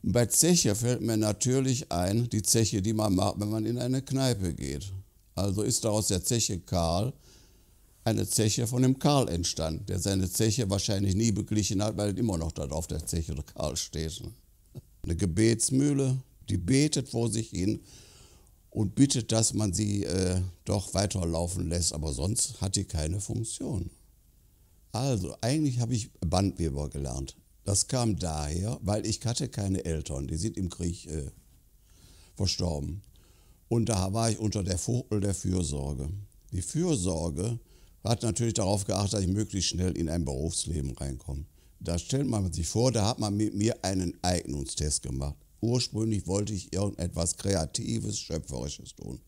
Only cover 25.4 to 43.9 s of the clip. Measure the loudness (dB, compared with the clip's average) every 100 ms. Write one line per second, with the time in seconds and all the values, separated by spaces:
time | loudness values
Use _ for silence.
25.4 | 0 2 2 2 0 -2 -4 -4 2 4
26.4 | 4 2 -2 -2 -4 -4 -4 -4 -8 -12
27.4 | _ _ -2 0 0 0 0 0 -2 -2
28.4 | -2 -2 -4 -4 -2 -2 0 -4 -2 -4
29.4 | -4 -4 -2 -2 -2 -4 -4 -6 -4 -4
30.4 | -4 -4 -6 -4 -6 -6 -8 -8 -8 -12
31.4 | _ -20 -20 -20 _ -20 -20 -20 -20 -2
32.4 | -2 0 -2 0 -4 -8 -12 -20 -20 -20
33.4 | -20 -20 _ 0 4 2 2 2 0 2
34.4 | 0 -2 -2 -2 0 -2 0 -2 0 -2
35.4 | 0 0 0 -2 -4 -4 -6 -8 -12 -20
36.4 | -8 -6 -4 -2 0 2 0 0 -2 -2
37.4 | -4 -4 -8 -20 -20 -8 -2 0 0 0
38.4 | 0 2 2 2 2 0 2 2 2 0
39.4 | 0 -2 -2 0 0 0 -2 0 -2 -2
40.4 | -2 -2 -4 -2 -4 -4 -6 -6 -8 -8
41.4 | -10 -16 -20 -10 -4 -4 0 -2 0 0
42.4 | 0 -2 0 4 4 4 2 2 0 2
43.4 | 0 2 0 2 0